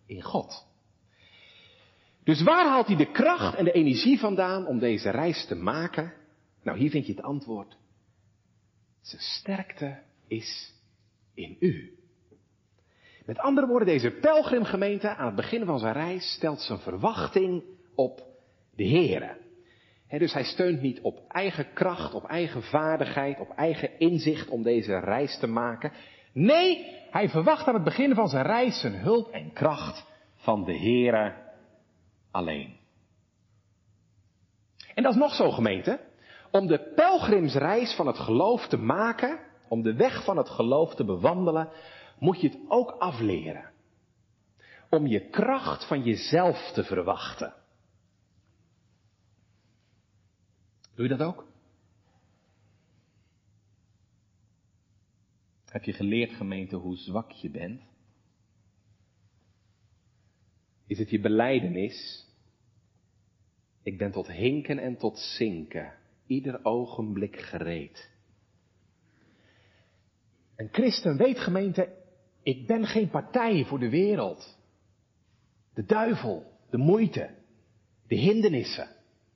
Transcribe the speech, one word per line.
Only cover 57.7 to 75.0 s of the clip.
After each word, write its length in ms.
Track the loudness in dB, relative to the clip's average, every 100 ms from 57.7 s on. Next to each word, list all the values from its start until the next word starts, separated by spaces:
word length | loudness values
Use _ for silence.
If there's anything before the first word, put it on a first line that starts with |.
| -14 -18 _ _ _ _ _ _ _ _ _ _ _ _ _ _ _ _ _ _ _ _ _ _ _ _ _ _ _ _ _ -8
Is 120 | -6
het 100 | -2
je 100 | 0
belijdenis? 1080 | 2 2 2 2 0 -2 -4 -6 -16 -18 -20 _ _ _ _ _ _ _ _ _ _ _ _ _ _ _
Ik 140 | -10 -6
ben 140 | -6
tot 160 | -6 -8
hinken 520 | -4 -2 -2 -4 -6
en 180 | -6 -6
tot 220 | -6 -6
zinken 840 | -10 -4 -2 -4 -8 -12 -12 -16 _ _ -6
ieder 380 | -4 -4 -6 -2
ogenblik 720 | -2 -4 -6 -6 -4 -6 -8
gereed. 760 | -12 -10 -8 -8 -10 -16 -20 _ _ _ _ _ _ _ _ _ _ _ _ _ _ _ _ _ _ _ _ _ _ _ _ -14
Een 140 | -6
christen 460 | 0 2 2 0 2
weet, 220 | 2 2
gemeente, 500 | -2 -2 0 0 -2 -4 -20 _ _ _
ik 240 | -4 -4 0
ben 180 | 0 0
geen 240 | 0 0
partij 560 | -2 -2 -2 2 0 0
voor 140 | -2
de 100 | 0
wereld. 680 | 2 2 0 -2 -6 -14 _ _ _ _ _